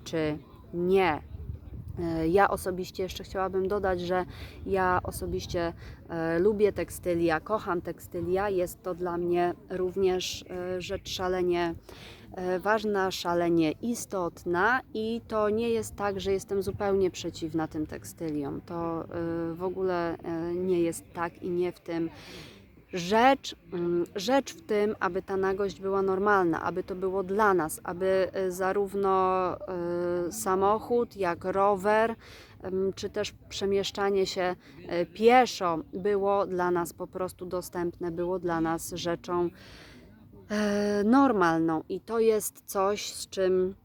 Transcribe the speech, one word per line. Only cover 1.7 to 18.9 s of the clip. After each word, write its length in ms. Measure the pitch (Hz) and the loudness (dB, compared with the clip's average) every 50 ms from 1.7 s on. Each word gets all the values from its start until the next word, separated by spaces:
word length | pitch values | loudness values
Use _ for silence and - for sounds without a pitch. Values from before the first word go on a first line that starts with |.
| - - - - - 180 | -14 -12 -12 -10 -8 -6
E, 280 | 170 165 165 165 160 | -4 -2 -2 0 0
ja 220 | 165 175 196 202 - | 2 4 4 4 4
osobiście 540 | 202 190 - 196 180 180 180 - - - 185 | 2 -2 -4 -4 -4 -4 -6 -8 -6 -6 -6
jeszcze 200 | 180 - - 185 | -6 -6 -10 -12
chciałabym 440 | - - 190 190 185 185 190 190 | -8 -4 -4 -2 -2 0 0 0
dodać, 340 | 185 208 208 196 190 185 175 | 0 0 0 2 0 0 0
że 240 | 175 170 185 180 180 - - - - - - - - | 0 0 0 0 -2 -4 -8 -12 -14 -14 -14 -12 -4
ja 340 | 190 190 190 185 180 180 180 - | -2 0 2 4 4 2 2 0
osobiście, 680 | - - - 185 175 180 185 - - - 175 170 170 170 - - - - - - - | -4 -6 -6 -6 -4 -4 -6 -4 -4 -2 -2 -2 -2 -4 -8 -12 -16 -16 -16 -12 -8
e, 300 | 170 165 165 165 165 170 | -6 -2 -2 0 2 4
lubię 340 | 185 220 214 202 214 196 - | 4 4 4 4 4 2 2
tekstylia, 680 | 180 170 - - - - 180 175 170 170 165 156 156 | 0 -6 -6 -8 -6 -4 -2 0 2 2 2 2 0
kocham 420 | - - 214 208 - 196 175 175 | 0 -2 -4 -4 -2 -2 -4 -4
tekstylia. 680 | - 175 165 - - - - 175 170 175 185 190 202 208 | -4 -6 -10 -12 -14 -10 -8 -6 -2 0 0 0 0 0
Jest 340 | 190 175 180 - - - - | 0 0 -2 -2 -4 -8 -8
to 120 | 185 180 | -8 -6
dla 220 | 170 180 180 170 | -4 -4 -4 -2
mnie 360 | 175 175 175 175 175 175 175 175 - - - | -2 0 0 2 2 2 0 -2 -6 -10 -8
również, 760 | 185 180 185 180 180 196 190 185 185 185 - - - - - - | -4 -4 -4 -2 0 2 2 2 2 0 -2 -4 -8 -10 -10 -10
e, 320 | 185 180 180 180 185 180 | -10 -8 -6 -6 -6 -6
rzecz 280 | 170 190 190 185 - - | -6 -6 -8 -8 -8 -8
szalenie, 680 | - - 185 180 185 185 180 180 175 175 175 170 170 - - - - - - - - - - - - | -6 -2 -2 0 0 0 2 2 2 2 0 -2 -4 -6 -12 -18 -18 -18 -18 -18 -18 -20 -20 -14 -10
e, 240 | 185 185 180 185 180 | -6 -4 -2 -2 0
ważna, 520 | 180 202 220 214 208 214 202 190 190 185 | 2 2 2 2 2 0 0 2 0 0
szalenie 600 | - - - 175 175 175 175 170 170 165 160 151 | -2 -2 -2 0 2 2 2 4 4 4 4 2
istotna 1080 | 147 - 220 240 233 - - - 208 190 175 165 - - - 180 175 175 196 226 254 254 - - - | 0 -2 -4 -4 -4 -4 -6 -6 -4 -4 -4 -4 -6 -6 -4 -2 2 4 4 4 4 2 0 -4 -6
i 280 | 220 220 220 233 233 - | -4 -4 -2 -4 -4 -6
to 220 | - 226 214 214 208 | -4 0 0 2 2
nie 200 | 214 226 233 233 | 2 0 0 0
jest 260 | 226 220 208 - - | 0 0 -2 -4 -6
tak, 240 | - 202 202 196 190 | -4 -2 -2 -2 -2
że 120 | 180 196 | 0 0
jestem 320 | 196 190 - - 196 196 185 | 0 0 -2 -2 -2 -2 -2
zupełnie 480 | 196 190 - 208 196 196 196 185 175 | -2 -4 -2 0 2 4 4 2 2
przeciwna 560 | - - - 170 - - 165 156 160 160 156 | 0 -2 -6 -8 -6 -6 -6 -2 -2 -2 -2
tym 200 | 156 - 156 156 | -2 -4 -6 -6
tekstyliom. 720 | - 147 143 - - - - 170 160 147 147 139 143 156 - | -6 -8 -10 -10 -14 -10 -8 -6 -4 -4 -4 -4 -4 -6 -8
To, 420 | - - 175 170 170 165 | -8 -8 -6 -4 -4 -4